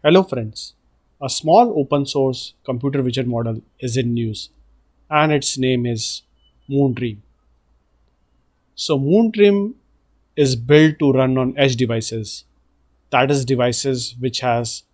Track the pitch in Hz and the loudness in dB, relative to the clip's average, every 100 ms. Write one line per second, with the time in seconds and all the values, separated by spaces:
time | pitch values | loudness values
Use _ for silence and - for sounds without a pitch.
0 | 151 180 185 123 110 - - _ _ _ | 6 4 2 -6 -8 -12 -20 _ _ _
1 | _ _ 135 - 156 185 240 175 135 147 | _ _ -8 -6 4 6 6 2 0 -2
2 | 139 143 135 127 - _ - 127 139 139 | -2 0 -2 -2 -10 _ -8 -4 -2 -2
3 | 127 120 123 117 117 113 _ _ 127 117 | -2 -2 -4 -4 -4 -6 _ _ -6 -4
4 | 120 117 113 104 - _ _ _ _ _ | -2 -2 -4 -8 -14 _ _ _ _ _
5 | _ 151 151 151 - 131 127 127 120 113 | _ 2 2 2 -2 -2 0 0 -2 -4
6 | - - _ _ _ _ - 139 139 120 | -8 -12 _ _ _ _ -6 0 0 0
7 | 123 104 _ _ _ _ _ _ _ _ | -6 -8 _ _ _ _ _ _ _ _
8 | _ _ _ _ _ _ _ - - 143 | _ _ _ _ _ _ _ -12 -4 -2
9 | 135 196 226 214 202 202 202 - _ _ | 2 4 2 4 4 4 -2 -8 _ _
10 | _ _ _ - 143 123 120 151 156 151 | _ _ _ 0 0 0 4 4 4 2
11 | 143 135 131 131 127 139 135 120 123 113 | 2 2 2 0 -2 0 0 0 -2 -2
12 | 113 113 107 - _ _ _ _ _ _ | -6 -8 -10 -14 _ _ _ _ _ _
13 | _ 131 135 143 127 127 123 117 135 127 | _ 0 2 0 0 0 0 0 -4 -4
14 | 120 120 127 113 127 120 117 - _ | -6 -8 -8 -4 -2 -2 -2 -10 _